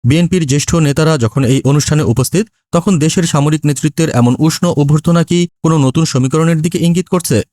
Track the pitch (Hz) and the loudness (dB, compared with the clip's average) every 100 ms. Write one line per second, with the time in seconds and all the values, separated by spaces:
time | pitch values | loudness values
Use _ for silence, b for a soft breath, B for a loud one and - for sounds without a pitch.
0 | 120 151 170 185 151 143 - 170 147 143 | 2 2 2 0 0 -2 0 0 0 0
1 | 156 156 113 - 131 135 131 147 - 151 | 0 0 -2 -2 0 0 2 0 0 0
2 | 151 107 - 170 226 _ _ 170 185 175 | 0 -2 -2 -2 -4 _ _ -2 0 0
3 | 156 196 165 151 143 156 151 143 151 - | 0 0 0 0 0 0 -2 -2 -4 -2
4 | 160 - 120 127 156 - 175 156 147 156 | -2 2 0 2 0 0 -2 0 0 2
5 | 170 170 160 175 175 _ 160 160 135 160 | 2 0 2 0 -2 _ 0 2 2 0
6 | 165 131 131 156 165 165 165 170 170 170 | 0 0 0 0 0 0 -2 -2 0 0
7 | 175 180 - 113 - | -2 -4 0 -2 -2